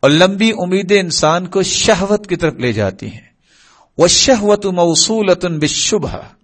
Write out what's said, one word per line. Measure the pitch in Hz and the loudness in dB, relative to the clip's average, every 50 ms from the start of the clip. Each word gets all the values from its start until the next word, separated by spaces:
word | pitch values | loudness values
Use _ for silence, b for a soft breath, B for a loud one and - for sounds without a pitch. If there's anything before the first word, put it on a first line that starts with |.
اور | - 139 | 2 2
لمبی | 147 156 180 190 196 190 220 226 | 4 4 4 2 2 2 0 0
امیدیں | 220 208 185 180 185 196 196 190 208 202 | 0 -2 -4 -2 -2 -2 0 2 2 2
انسان | 185 170 151 - - 151 160 175 185 | 2 0 -2 0 0 0 0 0 -4
کو | 175 - - 185 | -2 -2 -2 -2
شہوت | 185 - - - - 214 175 190 196 208 208 214 | 0 -2 -2 2 2 2 2 2 0 -2 -2 -2
کی | 202 180 | -4 -6
طرف | - 170 156 131 | -2 -2 -4 -4
لے | - 120 123 113 | -2 -4 -2 -2
جاتی | 107 104 95 95 - - | 0 -2 -4 -4 -8 -14
ہیں۔ | 107 - - _ _ _ _ b b b b b b b b b b b - | -14 -14 -16 _ _ _ _ b b b b b b b b b b b 2
"والشہوۃ | 165 175 - - - - 262 220 202 208 208 208 208 202 190 | 4 4 4 2 4 2 2 2 4 2 2 2 0 -4 0
موصولۃ | 180 175 170 160 156 - - 220 220 214 190 180 175 - 180 165 156 | 2 2 2 2 0 0 0 0 -2 2 2 0 0 0 -6 -4 -2
بالشبہہ۔" | 147 147 - - - - - 208 147 117 90 90 - - _ _ | -2 -2 -2 -4 -4 -2 -2 -2 -4 -4 -10 -10 -14 -16 _ _